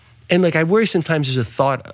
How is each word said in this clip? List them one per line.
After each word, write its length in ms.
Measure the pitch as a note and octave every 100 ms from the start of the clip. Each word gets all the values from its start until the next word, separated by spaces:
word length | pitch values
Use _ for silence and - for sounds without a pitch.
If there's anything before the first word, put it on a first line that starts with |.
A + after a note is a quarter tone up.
| _ _ -
and, 120 | F3+
like, 100 | F3
I 80 | D#3+
worry 240 | E3 G#3+ G#3+
sometimes 400 | F3 D#3 D#3 C3
there's 180 | C3
a 60 | A2+
thought 340 | - C#3 B2+ -